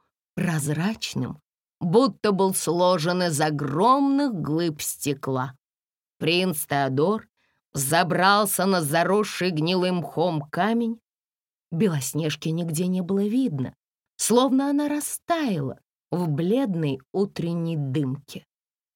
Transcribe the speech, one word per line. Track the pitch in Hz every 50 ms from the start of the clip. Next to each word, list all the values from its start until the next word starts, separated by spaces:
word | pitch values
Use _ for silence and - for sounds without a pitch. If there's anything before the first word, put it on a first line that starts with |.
| _ _ _ _ _ _ -
прозрачным, | 165 165 170 160 156 - 147 147 147 170 208 220 - - - - 135 127 - 151 - _ _ _ _ _ _ _ -
будто | - 175 165 233 269 208 - _ - 214
был | 202 180 196 190 190
сложен | - - 190 170 175 180 180 185 170 147 175 175 180
из | 180 170 151 135
огромных | 156 156 151 139 143 135 135 160 202 240 262 285 277 277 277 277 294 269 220
глыб | 165 147 - 151 160 175 170 151 151
стекла. | - - - - - 143 139 139 - 135 131 131 131 131 131 _ _ _ _ _ _ _ _ _ _ _ _ -
Принц | - 156 170 180 185 185 160 - -
Теодор | - 147 143 139 135 131 139 156 185 214 214 - _ _ _ _ _ _ _ _ _
забрался | - 147 131 135 165 170 185 156 180 170 180 196 202 208 214 202 - - 180
на | 196 190 175
заросший | 156 135 151 165 170 175 190 214 214 - - - 180 185
гнилым | 170 151 156 170 185 185 180 180 180
мхом | 180 147 - - 165 170 180 165 151
камень. | 151 - - 170 185 214 226 233 233 226 233 233 _ _ _ _ _ _ _ _ _ _ _ _ _ -
Белоснежки | 170 160 226 196 160 143 127 - - 147 165 151 151 - - 160
нигде | 160 170 175 165 156 160 185
не | 180 185 185
было | 185 165 196 196 202
видно, | 208 220 262 269 226 151 131 127 - - _ _ _ _ _ _ _ _
словно | - - - 220 240 262 269 262 262 277 285
она | 285 285 294 294
растаяла | 294 294 - - - - _ - 339 330 302 240 190 151 139 127 - - _ _ _ _ _ -
в | 151 175 180 160
бледной | 143 139 170 180 220 262 277 208 180 170 156 143 131 - - _
утренней | - 190 202 202 - - 160 170 170 170 165 165 165
дымке. | 147 143 135 127 156 143 127 131 147 - - - - - _ _ _ _ _ _ _ _ _ _